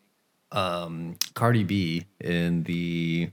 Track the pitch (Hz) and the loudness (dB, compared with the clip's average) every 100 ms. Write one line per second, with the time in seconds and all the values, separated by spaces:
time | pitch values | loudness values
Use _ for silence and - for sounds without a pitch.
0 | _ _ _ _ _ 104 92 87 85 82 | _ _ _ _ _ -2 0 -2 -4 -6
1 | 85 87 - - 117 120 90 101 85 85 | -8 -6 -8 0 2 4 2 2 0 -2
2 | 82 - - 87 85 85 82 85 85 85 | -4 -8 -2 0 2 0 0 -2 -2 0
3 | 82 85 85 | 0 0 2